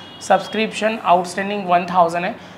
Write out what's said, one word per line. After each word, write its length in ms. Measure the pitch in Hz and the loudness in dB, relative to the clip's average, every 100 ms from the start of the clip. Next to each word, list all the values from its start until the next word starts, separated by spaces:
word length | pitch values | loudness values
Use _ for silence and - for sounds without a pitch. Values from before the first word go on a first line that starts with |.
| - - | -20 -6
subscription 800 | - 190 - 208 214 - 214 226 | 2 2 2 -2 -2 -2 -2 0
outstanding 640 | - 175 180 202 196 208 180 | 2 2 2 -4 -4 -4 0
one 180 | 175 185 | 0 2
thousand 400 | 185 170 170 185 | 2 2 0 -4
है 100 | 240 - | -8 -14